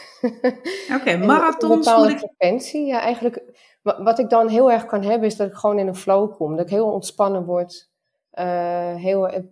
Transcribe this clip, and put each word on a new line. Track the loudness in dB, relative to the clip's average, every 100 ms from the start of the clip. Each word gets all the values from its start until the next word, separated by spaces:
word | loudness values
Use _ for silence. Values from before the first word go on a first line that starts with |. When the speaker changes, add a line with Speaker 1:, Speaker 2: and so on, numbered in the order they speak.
| -18 -6 -6 -2
Speaker 1:
<laughs> | -4 -4 -8 -10 -6 -4
Speaker 2:
Oké, | -2
Speaker 1:
En | 0 2
Speaker 2:
marathons | 4 2 0 2
Speaker 1:
een | 2
bepaalde | 6 6
Speaker 2:
moet | 6
ik | 2
Speaker 1:
frequentie. | -6 -2 0 0 -4 -6 -4
Ja, | -2
eigenlijk, | -2 -2 -4 -6 -12 _ _ _
wa-, | -6 -2
wat | 0 0
ik | 2
dan | 4 4
heel | 4 4
erg | 4 0
kan | -4
hebben, | 0 0 0
is | -2
dat | -4
ik | -2
gewoon | 0 0
in | -2
een | -4
flow | 0 2 2 -2
kom. | -4 -4
Dat | -2
ik |
heel | 0 0
ontspannen | -2 -6 -2 0 0 -2
word. | -4 -4 -10 _ _ _ _ _
Eh, | -8 -6 -4 -4 -4 -6 -4
heel, | -2 0 0
het, | -4 -8